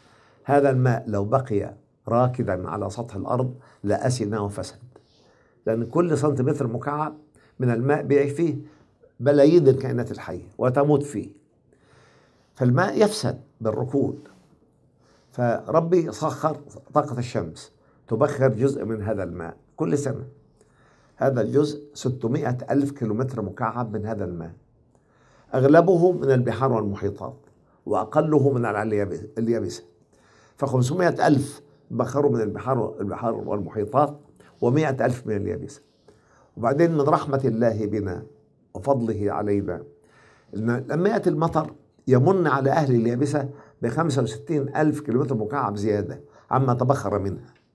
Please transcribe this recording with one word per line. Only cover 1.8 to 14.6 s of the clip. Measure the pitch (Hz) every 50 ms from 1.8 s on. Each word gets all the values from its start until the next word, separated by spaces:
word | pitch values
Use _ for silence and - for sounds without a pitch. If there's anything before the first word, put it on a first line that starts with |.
| _ _ _ _ _ -
راكدا | 113 120 123 123 127 - 117 95 95 90 90 82
على | 78 104 98 101
سطح | 101 - 117 120 -
الأرض | 98 - - 120 127 127 123 - - - - - _ -
لأسن | 101 101 - - 127 123 123 113 101 107
وفسد، | 110 104 104 104 - 90 - - - - - _ - _ _ _ _ _ _ _ _ _ _ _ _ _
لأن | 104 113 113 120
كل | 120 - 160 175 175 156 127
سنتيمتر | 127 151 139 123 123 135 156 147 135
مكعب | 117 113 123 127 143 147 151 156 151 - - - _ _ _ _ _ _ _
من | 123 123
الماء | 117 113 123 135 147 147 -
بيعيش | 131 139 139 143 - -
فيه | - 170 165 139 127 - - - _ _ _ _ _ _ _ _ _
بلايين | 120 135 147 147 139 151 170 175 156 135
الكائنات | 131 127 - 127 123 120 117 -
الحية | - - - - 82 87 - - - -
وتموت | 117 127 127 143 143 147 147 139 147
فيه، | - - 104 - 101 - - _ _ _ _ _ _ _ _ _ _ _ _ _ _ _ _ _ _ _ _ _ _ _
فالماء | - 127 123 123 156 185 202 - - 214
يفسد | 208 208 - - 98 - - - _ _ _
بالركود. | 113 110 - - - - - 139 139 - - - - - - _ _ _ _ _